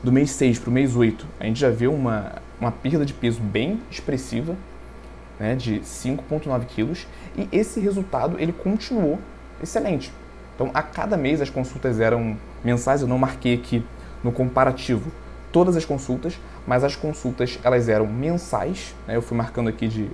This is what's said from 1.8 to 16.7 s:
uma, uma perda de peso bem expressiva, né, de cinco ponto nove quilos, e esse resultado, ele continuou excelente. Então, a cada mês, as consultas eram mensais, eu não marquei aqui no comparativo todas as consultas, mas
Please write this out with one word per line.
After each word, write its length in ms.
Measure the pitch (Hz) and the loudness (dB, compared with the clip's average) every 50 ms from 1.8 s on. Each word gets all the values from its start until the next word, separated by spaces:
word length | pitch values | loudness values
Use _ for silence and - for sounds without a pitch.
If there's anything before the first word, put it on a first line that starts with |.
| 120 | 2
uma, 460 | 131 151 147 131 120 110 104 101 - - - - - - - | 2 2 2 2 0 0 0 -2 -6 -10 -12 -14 -14 -8 -2
uma 120 | 120 117 | -2 -2
perda 340 | 113 - - 131 156 160 143 | -2 -2 -2 0 2 2 0
de 80 | 139 131 | 0 -2
peso 280 | - - 120 117 113 | 0 0 0 0 0
bem 400 | 113 101 98 107 120 165 208 226 - - | -2 0 0 0 0 0 -2 -4 -6 -10
expressiva, 640 | - - - - 143 127 131 - 120 117 147 165 180 190 - - - - - - - - - - - - - - - - | -12 -8 -4 -2 -2 -2 -4 -4 -4 -4 -2 -4 -6 -8 -10 -14 -16 -16 -16 -16 -16 -16 -16 -16 -18 -18 -18 -18 -10 -4
né, 160 | 107 110 127 | -2 0 0
de 280 | 131 120 117 107 101 - | 0 0 -2 -2 -2 -4
cinco 400 | - - - - 123 139 160 - | -8 -12 -6 -4 -4 -4 -4 -4
ponto 240 | - 147 151 - | -4 -4 -4 -2
nove 180 | 147 131 123 117 | -2 -2 -2 -2
quilos, 400 | - - - 110 135 175 - - - - - - - - | -4 -2 -2 0 0 -2 -6 -8 -14 -16 -16 -14 -10 -6
e 120 | - 208 202 | -6 -6 0
esse 280 | - 190 220 214 - 233 | 2 2 2 2 0 0
resultado, 600 | 190 202 196 196 190 - - 127 113 165 - - | 0 2 0 0 -2 -2 0 0 0 0 0 0
ele 140 | 160 165 170 | 0 -2 -2
continuou 680 | - - 185 202 220 - - 254 226 180 147 151 214 - - - - - - - - | -2 0 0 0 0 -2 -2 0 2 2 2 2 0 -4 -12 -16 -16 -18 -18 -12 -10
excelente. 520 | - 170 - 220 285 202 170 135 - - - - - - - - - - - | -10 -2 -2 0 0 2 0 0 -2 -6 -14 -16 -18 -18 -18 -18 -18 -18 -4
Então, 160 | - 127 131 - | -4 -4 0 0
a 80 | 147 | -2
cada 360 | 156 - - - - 208 214 | -2 -2 -4 -4 0 0 2
mês, 240 | 170 135 135 156 151 | 2 4 2 2 2
as 80 | 143 131 | 0 -2
consultas 500 | - 135 127 127 - - - 131 117 110 | -2 -4 -4 -4 -6 -2 0 0 2 4
eram 380 | 113 113 117 117 113 113 107 104 - - - - - | 4 4 4 4 2 -2 -2 -4 -8 -14 -14 -2 2
mensais, 380 | 120 120 120 120 135 139 147 | 2 2 4 4 4 4 4
eu 60 | 135 | 4
não 100 | 120 127 | 2 4
marquei 380 | 127 131 131 - - - 123 120 | 2 2 0 0 0 2 2 2
aqui 300 | 117 120 - 123 120 113 - - - - - - - - | 2 2 0 0 0 0 -2 -10 -14 -14 -14 -12 -2 -2
no 80 | 120 | -2
comparativo 800 | 120 - 127 123 123 127 131 135 127 - - - 123 107 - 165 - - - - - - - - | 2 2 0 2 4 4 4 4 4 0 0 0 0 0 0 -4 -8 -10 -14 -14 -14 -14 -14 2
todas 240 | - 170 180 185 175 | 4 6 6 6 4
as 80 | 165 156 | 2 2
consultas, 540 | - 147 135 - - 127 117 - 165 - - - - - - - | 0 -2 -2 0 -2 -2 -2 -2 -4 -6 -6 -12 -16 -16 -12 -2
mas 180 | - | 2